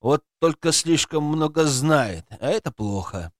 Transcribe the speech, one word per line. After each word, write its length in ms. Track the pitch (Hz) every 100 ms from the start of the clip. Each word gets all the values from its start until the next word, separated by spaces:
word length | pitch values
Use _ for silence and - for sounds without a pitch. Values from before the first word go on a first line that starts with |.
Вот 240 | 113 151 _ _
только 320 | 165 151 165
слишком 500 | 151 165 165 - 160
много 440 | 147 156 156 151 156
знает, 600 | 131 147 151 117 85 - 110
а 80 | 135
это 240 | 156 -
плохо. 600 | - 107 101 92 98 85